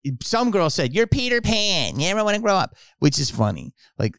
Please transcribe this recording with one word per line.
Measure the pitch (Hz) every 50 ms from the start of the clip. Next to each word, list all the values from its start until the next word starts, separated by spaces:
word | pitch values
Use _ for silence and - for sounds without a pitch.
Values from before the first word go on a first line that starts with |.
| _ 143 131 120 -
some | - - 226 247 247
girl | 202 196 170 156
said, | - - 151 127 139
"You're | 202 233
Peter | 220 - 277 247 247 240 240 226
Pan. | - 226 214 208 208 190 165 131 87 76 113
You | 147 175
never | 196 220 214
wanna | 208 208 208
grow | 226 208 196
up," | 185 156 - - _ - - _ _
which | - 147 139 -
is | 143 -
funny. | - - 113 104 95 73 65 - - _ _ _ _ _
Like, | - 110 -